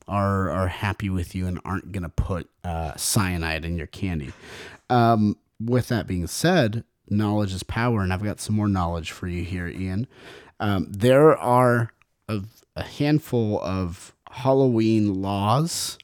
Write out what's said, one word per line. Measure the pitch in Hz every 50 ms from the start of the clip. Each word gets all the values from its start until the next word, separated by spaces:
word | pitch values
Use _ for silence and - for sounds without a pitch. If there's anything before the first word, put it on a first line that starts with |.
| _
are, | - 95 101 101 98 98 98 95 87
are | 76 92 95 92
happy | 90 - - 101 95 - - 98
with | 95 92 87 - -
you | 92 92
and | 90 90 82 -
aren't | - 92 98 - - 90
gonna | 101 87 80
put, | - - - - 95 85 73 _ _ _ -
uh, | 90 85 82 82 76 -
cyanide | - - - - 117 98 92 90 87 80 80 80 80 78
in | 82 85 85
your | 76
candy. | - - - - 95 87 78 71 64 - - - - - - - - - - _ -
Um, | 123 123 117 117 117 107 107 104 - - _ _ _ -
with | 110 117 123 127 117 -
that | 123 110 -
being | - 95 90 85
said, | 82 - - - 165 185 175 131 107 101 117 - _ _ _ _ -
knowledge | 104 104 107 104 104 107 107 98 92
is | 92 -
power, | - - 117 117 123 120 107 95
and | 90 92
I've | 90 107
got | 107 90 -
some | - - 107
more | 107 104 101
knowledge | 98 92 90 85 85 85 78 - -
for | - - 92
you | 87 87 85
here, | 85 90 90 87
Ian. | 85 - - 92 92 92 98 123 - _ - - - - - - - _ -
Um, | - 104 101 92 85 -
there | 98 101 110 127 131 139 151 156 147
are | - - 120 123 123 127 123 120 120 117 110 - _ _ _ _ _ _ -
a, | 110 104 98 107 - _ _ _ -
a | - -
handful | - - - 147 147 151 147 - - - 123 113 107 104 - -
of | 85 92 95 92 85 82 - - - _ _ _ -
Halloween | - - 131 135 135 135 135 131 120 113 113 110 113 110 107 104 98 95 98
laws. | 95 101 98 98 104 113 139 156 170 - - - - - -